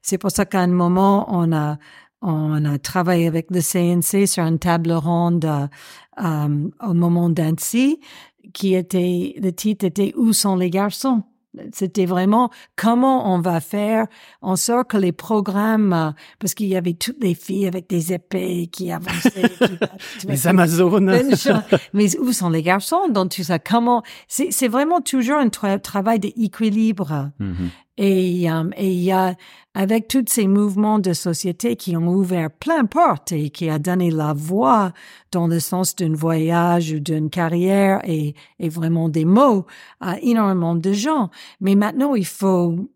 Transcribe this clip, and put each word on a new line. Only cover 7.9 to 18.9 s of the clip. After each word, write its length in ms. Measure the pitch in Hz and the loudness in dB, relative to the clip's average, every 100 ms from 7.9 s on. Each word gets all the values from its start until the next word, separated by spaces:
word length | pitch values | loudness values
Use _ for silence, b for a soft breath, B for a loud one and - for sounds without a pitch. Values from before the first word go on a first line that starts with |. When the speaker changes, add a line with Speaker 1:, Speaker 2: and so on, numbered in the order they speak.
| 311 B B B B - | 0 B B B B -20
Speaker 1:
qui 220 | - 196 185 | -4 0 0
était, 580 | 185 185 180 175 190 285 | 0 -2 0 -2 -4 -4
le 100 | 190 | -6
titre 340 | 170 214 202 190 | -2 -4 -2 -2
était 280 | 185 196 - | 0 -2 0
Où 180 | 226 | 0
sont 220 | 208 202 185 | 2 0 0
les 140 | 180 | 0
garçons ? 540 | 185 202 - 269 240 - _ _ - - | 0 -2 -2 0 0 -2 _ _ -18 -16
C'était 320 | - 185 202 180 | -6 -4 0 0
vraiment 440 | 180 190 214 247 B B - | 2 2 2 2 B B -4
comment 580 | 208 240 262 262 135 185 | 0 2 2 2 2 0
on 60 | |
va 180 | 175 165 | 0 -2
faire 480 | 156 208 208 220 226 b b b | -4 -4 0 0 -2 b b b
en 140 | - 185 | -4 -2
sorte 360 | - 240 247 | 0 0 0
que 40 | 214 | 0
les 160 | 185 | 0
programmes, 800 | 170 - 220 202 196 214 220 208 | -2 -2 -2 0 0 0 2 2
euh, 200 | 170 156 147 B B | 2 -2 -6 B B
parce 140 | 202 | -8
qu'il 140 | - 202 | -4 -2
y 100 | 185 | 0
avait 160 | 175 | -2
toutes 280 | 170 - 285 | -4 -6 -4
les 120 | 208 | -2
filles 340 | 170 - 196 196 | -2 -4 -2 -2
avec 220 | 185 175 | -4 -4
des 240 | 175 160 | -4 -2
épées 540 | 180 _ 190 180 175 170 | -6 _ -6 -4 -4 -6
qui 180 | - | -8
avançaient, 600 | 180 | -8